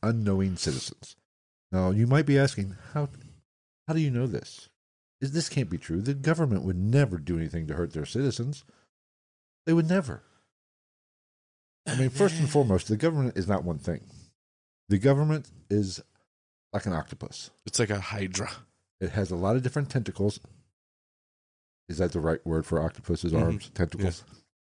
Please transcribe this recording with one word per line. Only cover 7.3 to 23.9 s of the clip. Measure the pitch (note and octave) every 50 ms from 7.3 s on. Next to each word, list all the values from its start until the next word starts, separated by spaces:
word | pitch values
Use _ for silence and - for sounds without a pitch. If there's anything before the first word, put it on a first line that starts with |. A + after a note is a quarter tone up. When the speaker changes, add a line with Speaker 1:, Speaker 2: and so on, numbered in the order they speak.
| F2 E2
Speaker 1:
anything | E2 D2+ E2+ E2 D#2+
to | D2+ D2
hurt | D2+ F2 E2 -
their | D#2+ C#3+
citizens. | - - B2 C#3 C3 G#2+ - A#2+ C#3 C#3+ - - _ _ _ _ _ _ _ _ _ _ _ _ _ _ _ _ _ _ _ _
They | E3 E3
would | E3+ D#3+
never." | D#3+ F3+ G3 D3+ A#2+ C#2+ - - _ _ _ _ _ _ _ _ _ _ _ _ _ _ _ _ _ _ _ _ _ _ _ _ _ _ _ _ _ _ _ _
I | D#3+ C#3+
mean, | B2 C3 B2+
first | B2+ C#3 G3+ F#3 D#3+ E3
and | D3+ D3
Speaker 2:
<sighs> |
Speaker 1:
foremost, | D3 D3 C3+ A2 F#2+ F2+ -
the | - A2
government | G#2+ D3+ E3 D#3+ D3 C3 B2 -
is | F#2+ F2
not | F#2+ G2+ D#2+ D#2+
one | F2 D#2+
thing. | C#2+ - F2 E2 - - - - - - - _ _ _ _ _ _ _ _ _ _ _ -
The | G2+
government | F#2+ A2 C#3 C#3 C#3 D3+ D#3 D#3 D3+ - - - - - -
is | G2+ G#2 G2+ F#2+ F#2 - - _ _ _ _ _ _ _ _ _ _ _ _ _ -
like | G2+ -
an | G#2 F2
octopus. | D#2 C#2+ - - - - - - - - - - _ _
Speaker 2:
It's | G#2 - -
like | A#2 G2+
a | G#2 G2+
hydra. | F2+ - G2+ G2 G2 F#2 F2+ F#2+ - - - - - _ _ _ _ _ _ -
Speaker 1:
It | F#2+ F2
has | - G#2+ F#2+ F2
a | F2+
lot | E2+ F#2 G2 A#2
of | C3 B2
different | B2+ - D3 C#3+ C#3
tentacles. | - C3 G2+ - - - G2 G#2 - - - - - - _ _ _ _ _ _ _ _ _ _ _ _ _ _ _ _ _ _ _ _ _ _ _ _ _ -
Is | E2+
that | D#2+ F#2 E2+
the | D#2 E2+
right | D2+ E2 D#2+ - -
word | E2 D#2+ D#2+ D#2
for | - E2 D2+
octopus's | D#2 D#2 - - - - E2+ - - E2+ E2
Speaker 2:
Mm-hmm. | D#2+ D#2+
Speaker 1:
arms? | E2 - G#2 - - -
Tentacles? | - F2 E2+